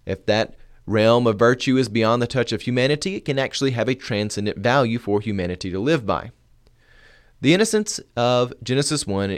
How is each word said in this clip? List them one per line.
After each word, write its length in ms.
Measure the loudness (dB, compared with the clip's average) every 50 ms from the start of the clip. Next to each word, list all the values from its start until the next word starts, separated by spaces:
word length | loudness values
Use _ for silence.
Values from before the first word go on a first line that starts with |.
| _
if 220 | -8 -8 -4 -2
that 280 | 0 2 2 0 -2 -6 -12 -20 -20 -20 -16 -8
realm 420 | -2 2 4 6 6 6 6 4
of 120 | 2 4 4
virtue 400 | 4 4 4 2 0 0 2 2
is 100 | 2 0
beyond 320 | 0 0 2 2 2 2
the 60 | 0
touch 260 | -2 -2 -2 -2 -2 -4
of 100 | -4 -4
humanity, 520 | -2 0 0 2 0 0 -2 -2 -6 -6
it 100 | -6 -6
can 140 | -4 -4 -2
actually 320 | -4 -4 -2 -2 -2 0
have 180 | 0 0 0 -2
a 60 | -2
transcendent 640 | -4 -4 -4 -4 -2 -2 -4 -4 -4 -4 -4 -4 -2
value 400 | -2 0 2 2 2 0 -2 -4
for 240 | -2 -2 -2 -2 0
humanity 480 | -2 -4 -4 -4 -4 -6 -6 -6 -6
to 80 | -6 -4
live 260 | -2 0 -2 0 0
by. 260 | -2 -4 -4 -4 -8 -14 _ _ _ _ _ _ _ _ _ _ _ -20 -20 -20 -20 -20 _ _ _ _ _
The 120 | 2 4 4
innocence 480 | 4 4 2 2 0 -2 -2 -6 -10 -12 -8 _
of 380 | -2 0 2 2 2 0 -2 -4 -8 -6
Genesis 440 | -4 -2 -2 0 0 -2 -4 -4
one, 260 | -4 -2 -2 -2 -2 -4